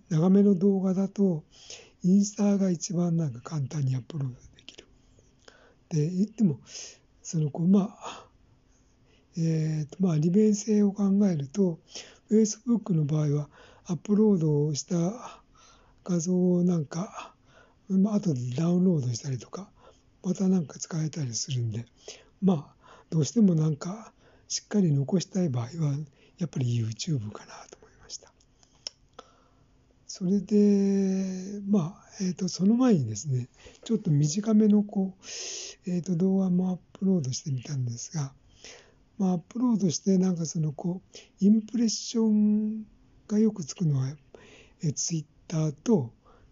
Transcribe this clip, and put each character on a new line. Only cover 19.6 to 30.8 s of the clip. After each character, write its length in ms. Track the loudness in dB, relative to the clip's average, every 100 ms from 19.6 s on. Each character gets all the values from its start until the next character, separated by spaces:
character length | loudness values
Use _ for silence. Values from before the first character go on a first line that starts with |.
| -16 _ -20 _ _ _
ま 100 | -6
た 140 | 0 2
な 120 | 2
ん 60 | 0
か 120 | -8
使 260 | -8 -4
え 60 | -4
た 140 | -4 -6
り 80 |
す 180 | -6 -6
る 100 | -4
ん 100 | -4
で、 140 | -6 -10 _ -20 -20 -20 _
ま 300 | 0 0 -4
あ、 220 | _ -20 -20 _
ど 100 | -2
う 60 | 0
し 60 |
て 100 | 2
も 140 | 4 4
な 120 | 0
ん 80 | -2
か、 380 | -6 -12 -16 _ _ _ _
し 140 | -10
っ 40 | -2
か 120 | 2
り 120 | 2
残 280 | 2 2 -2
し 60 | -2
た 180 | -2
い 60 | -2
場 120 | -2
合 40 | -4 -2
は、 120 | -2 -2 -6 _ _ _
や 100 | -6
っ 20 |
ぱ 100 | -2
り 200 | -2 0
YouTube 520 | -2 -4 -4 -4 -4
か 140 | -10 -16
な 80 | -20 -20
と 80 | -20
思 80 | -20
い 20 | _
ま 80 | -20
し 80 | -20
た。 140 | -20 _ _ _ _ _ -18 -18 _ -20 -20 _ _ _ _ _ _ _ -20
そ 180 | -8 -2
れ 140 | -2
で、 1200 | 2 4 6 6